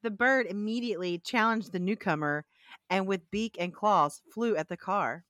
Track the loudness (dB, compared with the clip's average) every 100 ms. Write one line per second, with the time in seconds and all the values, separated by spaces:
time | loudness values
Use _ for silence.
0 | -6 0 4 4 2 -2 -2 -2 -2 -2
1 | -2 -4 -2 2 4 2 -2 -4 -2 -2
2 | 0 0 0 -2 -6 _ -20 -20 _ -2
3 | 0 -4 -4 -4 -4 -4 -6 -2 2 4
4 | 4 0 _ -4 -2 0 -2 -8 -4 -2
5 | -2 -4